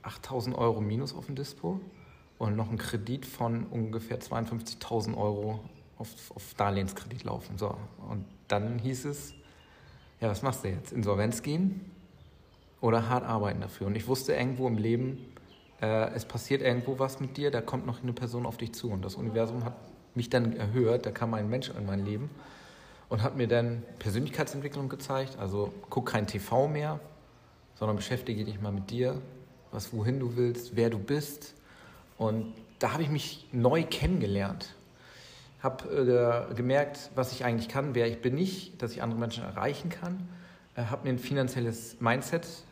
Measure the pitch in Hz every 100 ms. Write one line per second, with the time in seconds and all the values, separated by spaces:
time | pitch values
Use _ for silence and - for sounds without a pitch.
0 | 101 - - 131 113 120 117 107 104 113
1 | 139 - - 135 139 - 170 190 - -
2 | - - - - 107 107 110 110 - 113
3 | 107 135 - - 117 117 110 117 110 113
4 | - - - 117 113 117 - - - 113
5 | 104 - 104 101 107 107 - - - -
6 | 117 - - - - - 101 98 98 -
7 | - 120 - 104 - 101 104 - 107 -
8 | - 107 95 - - 104 107 117 120 131
9 | 147 143 - - - - - - - -
10 | - - 113 104 135 123 101 90 - 120
11 | 104 98 110 113 - 151 190 - - -
12 | - - - - - - - - 117 117
13 | 113 127 - 113 104 - 95 - 98 107
14 | 120 131 - 151 127 127 131 110 110 120
15 | 131 135 - - - - - - 110 110
16 | 110 117 - 123 - 139 135 123 120 131
17 | 135 - 131 - 147 120 113 127 127 120
18 | 123 117 123 120 123 117 113 - 120 98
19 | 92 - 113 113 113 123 117 - - -
20 | - 123 117 127 117 - 101 120 113 123
21 | 123 110 113 113 104 127 - - 101 98
22 | 101 104 147 - - - - - - -
23 | - 117 117 143 117 120 120 117 - -
24 | 110 104 147 - 143 139 139 143 135 -
25 | - 135 131 - 98 101 101 - - -
26 | 120 117 101 104 98 120 147 151 151 151
27 | - - - - - - - - 110 104
28 | - 113 - 107 107 101 104 101 95 120
29 | 127 - - - - - - 95 - 113
30 | 107 135 123 117 120 120 - 110 117 110
31 | 95 143 147 - - - - - - -
32 | - - 110 110 110 - - - 120 123
33 | 135 147 - - - 127 120 160 165 -
34 | - 185 101 98 98 - - - - -
35 | - - - - - - 131 127 - 147
36 | 127 120 120 117 - 110 123 135 143 -
37 | - - 127 - 123 113 - 139 143 123
38 | 117 113 127 139 190 - - - 117 -
39 | 117 113 117 - - 95 110 147 165 -
40 | 175 185 180 - - - - - 117 139
41 | 135 123 - 143 123 127 117 - - -
42 | 117 127 - 170 170 - -